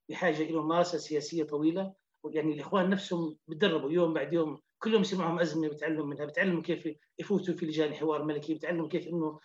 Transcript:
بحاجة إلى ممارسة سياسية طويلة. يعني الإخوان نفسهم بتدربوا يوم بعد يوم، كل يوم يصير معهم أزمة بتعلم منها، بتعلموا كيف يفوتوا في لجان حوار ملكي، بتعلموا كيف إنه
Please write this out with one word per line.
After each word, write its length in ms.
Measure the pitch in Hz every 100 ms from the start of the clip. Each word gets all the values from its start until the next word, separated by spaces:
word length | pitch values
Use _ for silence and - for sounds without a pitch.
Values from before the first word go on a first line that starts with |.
| -
بحاجة 320 | 110 180 156
إلى 140 | 156 160
ممارسة 400 | 151 170 170 156
سياسية 460 | - 151 147 170
طويلة. 500 | 147 147 156 180 190 - _ _ 151
يعني 280 | 156 156
الإخوان 360 | 147 139 202 180
نفسهم 480 | 196 - 175 160 - -
بتدربوا 440 | 156 202 156 135
يوم 220 | 175 165
بعد 200 | 156 147
يوم، 260 | 165 156 135 _ _
كل 140 | 220
يوم 80 | 220
يصير 180 | - 185
معهم 200 | 165 170
أزمة 280 | 160 160 151
بتعلم 420 | 147 151 156 143
منها، 160 | 135 147
بتعلموا 360 | 170 190 165
كيف 280 | - 156 160 147 _ -
يفوتوا 340 | 165 196 - 160
في 100 | 160
لجان 280 | 151 151
حوار 300 | 147 156 147
ملكي، 300 | 151 147 156
بتعلموا 340 | 156 160 170 156
كيف 200 | 170 156
إنه 320 | 175 156 254